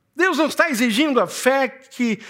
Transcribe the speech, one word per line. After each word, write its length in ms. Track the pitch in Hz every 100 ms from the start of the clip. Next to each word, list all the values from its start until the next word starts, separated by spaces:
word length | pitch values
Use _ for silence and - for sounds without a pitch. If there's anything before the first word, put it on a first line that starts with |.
| _ -
Deus 220 | 359 285
não 80 | 302
está 240 | - 330
exigindo 500 | 233 240 214 311 247
a 60 | 180
fé 420 | - 254 269 262
que, 520 | - - - 240 208 -